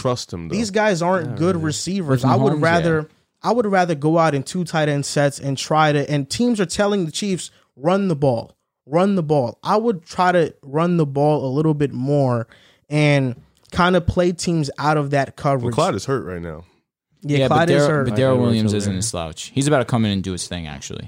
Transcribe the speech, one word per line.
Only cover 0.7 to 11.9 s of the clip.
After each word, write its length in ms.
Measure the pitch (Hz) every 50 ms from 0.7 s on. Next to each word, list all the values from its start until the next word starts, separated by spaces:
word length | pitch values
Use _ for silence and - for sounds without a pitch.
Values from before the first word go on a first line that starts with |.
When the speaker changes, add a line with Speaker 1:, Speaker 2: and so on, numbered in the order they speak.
Speaker 2:
guys 320 | 190 214 214 214 190 160 170
aren't 260 | 175 190 185 156 120
Speaker 3:
Not 80 | 113
Speaker 2:
good 180 | 101 160 180 185
Speaker 3:
really. 80 | 85 -
Speaker 2:
receivers. 580 | 156 143 - - 165 190 202 175 143 131 127 120
Speaker 4:
With 80 | 131
Speaker 2:
I 40 | -
would 160 | 208 220 208 160
Speaker 4:
Mahomes, 80 | 151 156
Speaker 2:
rather 320 | 165 170 175 165 170 160 156
Speaker 4:
yeah. 60 | 151 - _ _ _ _ _ _ -
Speaker 2:
I 80 | 175
would 160 | 220 247 226
rather 260 | 208 196 185 180 175 170
go 240 | 139 143 156 165
out 160 | 170 165 160 143
in 80 | 139
two 220 | 131 - - 185 175
tight 260 | 160 - 165 151 147
end 160 | 143 143 139
sets 320 | - - 151 143 143 -
and 180 | - - 139 135
try 360 | - - - 156 156 156 151
to, 180 | 147 147 139 -
and 180 | 151 143 135
teams 320 | - - - 240 247 240 202
are 60 | 190
telling 400 | 165 - - 208 202 208 202 175
the 60 | 156
Chiefs, 400 | - - 214 202 185 165 - - _ _ _ _ _
"Run 320 | - 131 165 185 196 202
the 80 | 190 165
ball. 420 | 139 147 135 120 113 110 - _ _ _ _ _ _ _
Run 260 | 131 139 170 185 202 202
the 100 | 185 165
ball." 360 | 147 156 147 123 113 - _ -
I 140 | 156 196
would 260 | 214 220 240 220 165 -
try 280 | - - - 180 180
to 240 | 180 180 160 - - _ -
run 340 | 139 131 156 170 175 175
the 80 | 170 156
ball 400 | 139 135 139 143 151 151 143 135
a 60 | 135 127
little 220 | 147 156 160 151
bit 180 | 143 147 135